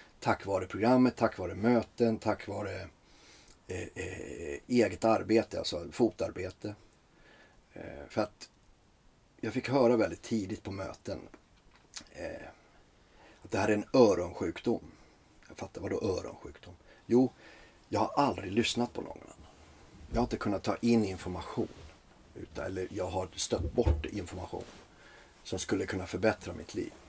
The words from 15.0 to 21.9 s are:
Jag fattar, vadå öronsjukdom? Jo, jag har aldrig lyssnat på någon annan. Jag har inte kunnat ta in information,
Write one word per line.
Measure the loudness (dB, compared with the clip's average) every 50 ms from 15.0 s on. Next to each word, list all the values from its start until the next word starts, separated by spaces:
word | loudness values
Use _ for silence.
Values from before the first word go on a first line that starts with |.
| -20 -20 _ _ _ _ _ -20 -20 -20
Jag | -14 -12
fattar, | -12 -12 -10 -8
vadå | -6 -4 -4 -2
öronsjukdom? | 0 -2 -2 -2 -4 -8 -12 -14 -16 -18 -18 -20 -20 -20 -20 -20 _ -20 -20 -18 _
Jo, | 4 6 6 6 6 2 -4 -18 -20 -20 -20 -20 -20 -20 -20 _ -6
jag | -2 -2
har | -2 0 2 2 2
aldrig | 2 2 -2 -4 -2
lyssnat | 0 0 2 2 0 -2 -2 -4 -4
på | -8
någon | -10 -10 -12 -14
annan. | -16 -18 -20 -20 -20 -20 -20 -20 -20 -20 -20 -20 -20 -20 -20 -20 -12 -4
Jag | -2
har | 0 0
inte | 0 -2 -2
kunnat | -2 -2 -2 -2 -2
ta | -2 -2 0
in | 2 4 4 4 4
information, | 2 -2 -6 -6 -6 -8 -8 -8 -6 -4 -4 -4 -4 -6 -12 -20 -20